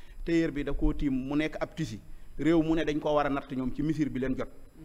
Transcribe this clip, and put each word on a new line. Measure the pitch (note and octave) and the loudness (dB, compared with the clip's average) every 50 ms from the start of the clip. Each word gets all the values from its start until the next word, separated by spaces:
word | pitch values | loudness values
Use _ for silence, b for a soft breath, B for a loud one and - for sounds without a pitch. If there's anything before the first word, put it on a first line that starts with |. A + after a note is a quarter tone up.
| B B B B - | B B B B -2
tailleur | F3 E3+ E3 E3 D#3 | 2 4 4 4 2
bi | C3+ C#3+ C#3 | 0 -2 -2
da | C#3 C#3 | -2 2
koo | - D#3+ D3+ D3 | 4 4 2 4
tiim | - D3+ C#3 C3 | 2 0 0 0
mu | B2+ B2+ C3+ D3 | 0 -2 0 0
nekk | D3 D#3 D#3 - - | 0 0 0 -2 -4
ab | D#3+ - - | -6 -6 -4
tissu, | - D#3 A2 A2 G2 - b b b b b b | -6 -6 -6 -6 -10 -12 b b b b b b
réew | - C#3+ D#3 E3+ E3 D#3 | 0 2 4 6 6 4
mu | D#3+ E3 | 4 2
ne | E3 D3 | 2 2
dañ | D3+ D3 D#3 | 0 0 0
koo | - D3+ D3+ | 0 2 2
war | D3 C#3+ | 4 4
a | C#3 | 2
natt | C#3 C#3 - - | 0 -2 -2 -4
ñoom | C#3 B2+ C3 B2 - | -4 -2 -2 -2 0
ci | - D3 | 0 0
misir | D#3 D3+ D3+ D3 B2+ | 0 2 2 0 0
bi | A#2+ B2+ | 0 -2
leen | B2+ C3 B2+ | -2 -2 -2
jot. | B2+ A#2 - - - - - - - | -4 -4 -8 -10 -16 -18 -18 -18 -18